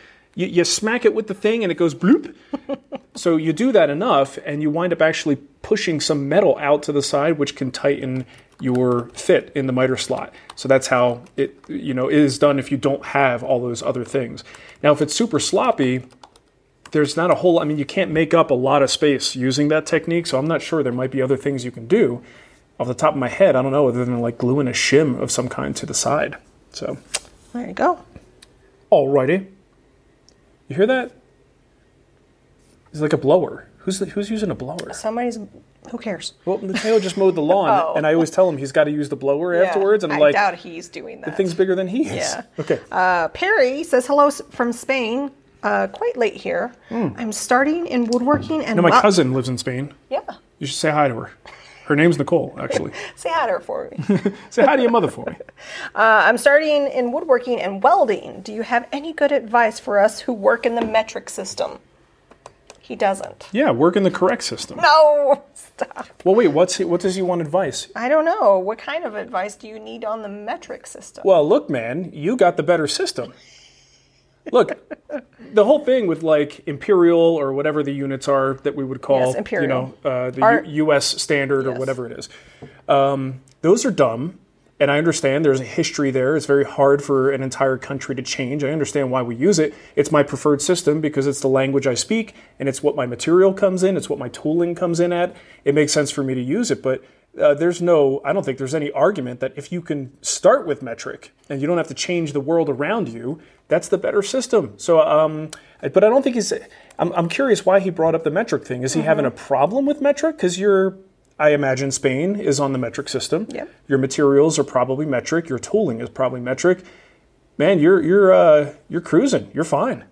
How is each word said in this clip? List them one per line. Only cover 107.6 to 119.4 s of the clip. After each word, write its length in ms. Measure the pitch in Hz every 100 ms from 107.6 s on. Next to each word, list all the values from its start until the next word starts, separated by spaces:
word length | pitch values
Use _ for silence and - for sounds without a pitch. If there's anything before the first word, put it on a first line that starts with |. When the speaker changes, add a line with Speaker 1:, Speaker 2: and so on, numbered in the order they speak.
| 185
Speaker 1:
why 160 | 196
he 80 | 185
brought 260 | 165 160 160
up 80 |
the 60 | 160
metric 320 | 165 233 139 -
thing. 180 | 123
Is 100 | 131
he 60 | 160
Speaker 2:
Mm-hmm. 60 | 151
Speaker 1:
having 180 | 151 135
a 60 |
problem 540 | - - 131 151 247 277
with 140 | 294
metric? 360 | 277 285 320 311
'Cause 200 | 180 180
you're, 360 | 202 196 190 185 - _ _ -
I 120 | 151
imagine 420 | 147 139 131 139
Spain 480 | 131 135 131 175 202
is 180 | - 135
on 100 | 139
the 60 | 135
metric 300 | 120 131 135
system. 380 | 127 - 165 214
Speaker 2:
Yep. 200 | - - - -
Speaker 1:
Your 80 | 135
materials 600 | 135 - 143 139 156 156
are 60 |
probably 420 | 139 127 123 135 156
metric. 440 | 123 - 160 165
Your 100 | 127
tooling 400 | - 208 185 113
is 80 | 120
probably 300 | - 127 127
metric. 460 | 123 127 175 180 - - _ _ _ _ _ -
Man, 220 | 156 190
you're, 220 | 156 190
you're, 320 | 156 196 190
uh, 400 | 185 175 151 143 - _
you're 140 | 165
cruising. 500 | - 160 269 165